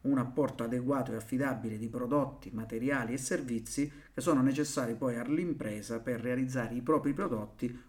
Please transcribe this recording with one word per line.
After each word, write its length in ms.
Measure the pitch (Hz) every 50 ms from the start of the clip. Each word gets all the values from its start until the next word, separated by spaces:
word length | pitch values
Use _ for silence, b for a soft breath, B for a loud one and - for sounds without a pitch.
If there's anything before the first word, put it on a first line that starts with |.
| -
un 160 | 139 139 131
apporto 460 | 123 127 - 151 139 127 - - 117
adeguato 480 | 117 123 127 123 131 143 135 120 117 110
e 20 |
affidabile 640 | 110 107 - 131 127 143 139 127 110 110 113 107 107
di 100 | 113 113
prodotti, 600 | 117 123 123 120 139 147 135 131 - - - - -
materiali 600 | 110 113 113 113 113 120 139 143 131 120 113 123
e 60 | 131
servizi 720 | - - 185 165 143 123 120 113 113 - - 139 143 147 B B B B B
che 80 | -
sono 220 | 135 175 156 131 127
necessari 540 | 139 135 - 147 143 - 151 127 117 117
poi 200 | 110 135 127 117
all'impresa 840 | 117 120 123 151 165 180 175 147 127 - 107 104 107 101 - 117 113
per 200 | - 127 120 110
realizzare 540 | 107 123 123 127 131 127 127 131 117 113 120
i 80 | 123 123
propri 300 | 156 156 143 135 143 139
prodotti 680 | 165 202 185 123 107 107 - - - 127 120 120 B B